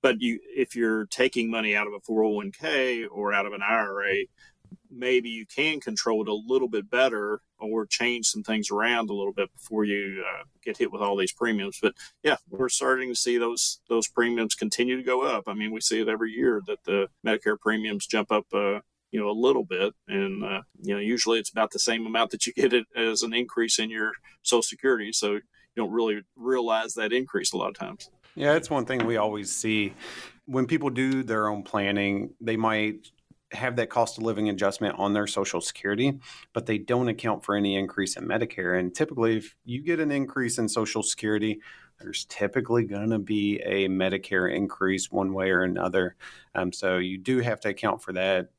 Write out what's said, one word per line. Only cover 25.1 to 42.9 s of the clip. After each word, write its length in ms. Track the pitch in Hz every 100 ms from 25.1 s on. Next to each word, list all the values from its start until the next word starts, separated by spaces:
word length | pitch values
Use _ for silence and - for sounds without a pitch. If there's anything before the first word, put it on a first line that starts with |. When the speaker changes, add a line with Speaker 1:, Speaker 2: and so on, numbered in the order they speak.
Speaker 1:
So 220 | 110 104
you 80 | 104 - _ _ -
don't 160 | 107
really 300 | 110 113 104 95 -
realize 600 | 120 131 117 110 110 -
that 180 | 110
increase 400 | 123 135 101 -
a 40 | -
lot 120 | 95
of 60 | 95
times. 340 | 95 147 - _ _ -
Speaker 2:
Yeah, 180 | 143
that's 160 | 156 160
one 160 | 143 117
thing 200 | 131 110
we 120 | 113
always 380 | 107 104 101 -
see. 380 | 110 110 101 - - - - - -
When 200 | 131 123
people 240 | 160 139
do 340 | 123 131 135
their 240 | 123 110 107
own 160 | 104
planning, 680 | 95 107 98 101 101 98 104 -
they 160 | 113 110
might 540 | 110 110 107 104 - _ _ - _
have 240 | 107 127 120
that 160 | 113
cost 260 | 123 113 -
of 60 |
living 260 | 113 107 107
adjustment 480 | 98 101 98 104 -
on 160 | 101
their 140 | 104 104
Social 340 | - 98 87
Security, 580 | - - 98 104 135 139 - - -
but 120 | - -
they 140 | 107
don't 280 | - 123 123
account 380 | 107 120 98 -
for 100 | 101
any 200 | 101 98
increase 420 | 95 - 95 -
in 100 | 82
Medicare. 520 | 107 117 - 90 90
And 160 | 90 -
typically, 420 | 156 135 113 110
if 180 | 104 _
you 200 | - 123
get 160 | 151 170
an 100 | 151
increase 480 | 139 135 139 120 117
in 100 | 107
Social 360 | - 107 113
Security, 580 | 104 - 107 107 107 107 - - - _
there's 260 | - - -
typically 580 | - 104 131 123 120
gonna 360 | 101